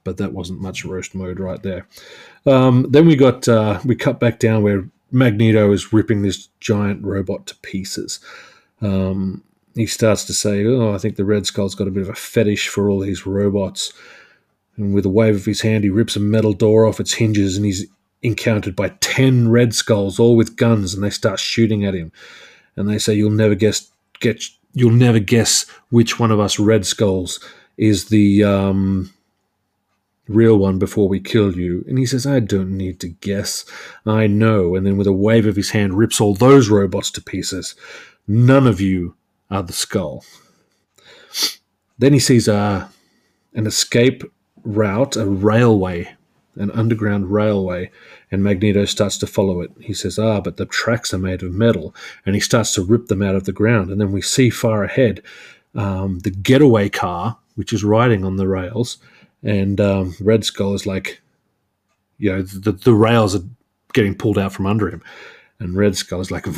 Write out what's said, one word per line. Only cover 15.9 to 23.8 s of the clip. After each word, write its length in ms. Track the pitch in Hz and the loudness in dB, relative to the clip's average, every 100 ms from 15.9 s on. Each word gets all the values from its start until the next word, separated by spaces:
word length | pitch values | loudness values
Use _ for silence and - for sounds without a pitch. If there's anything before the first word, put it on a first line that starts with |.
rips 260 | 95 110 104 | 0 -2 -2
a 40 | |
metal 320 | 104 110 110 | 0 0 0
door 340 | 98 110 110 110 | 0 2 4 4
off 140 | 101 | 0
its 140 | 98 | -6
hinges, 420 | - 113 104 98 95 | -2 0 0 0 0
and 80 | |
he's 220 | 104 92 101 _ _ _ | -2 -4 -8 _ _ _
encountered 540 | 123 104 - 107 101 95 | -6 -2 -2 -2 -4 -4
by 120 | 95 - | -6 -4
ten 480 | - - 131 127 117 | -6 0 2 4 4
Red 260 | 117 120 | 4 2
Skulls, 440 | 110 - 107 98 92 | 0 -2 0 0 2
all 180 | 117 117 | 4 4
with 200 | 110 - | 2 0
guns, 380 | 120 113 95 | 2 2 0
and 80 | 95 | -4
they 80 | 101 | -6
start 300 | - 113 95 | -4 -4 -4
shooting 440 | - - 113 107 | -6 0 0 0
at 100 | 101 | -2
him. 180 | 92 82 _ - - - _ _ - | -4 -8 _ -20 -20 -20 _ _ -6
And 120 | 101 | -4
they 100 | 104 | -2
say, 160 | - | 0
"You'll 160 | 107 104 | 0 2
never 240 | 107 110 | 2 2
guess, 360 | 101 107 - | 2 0 0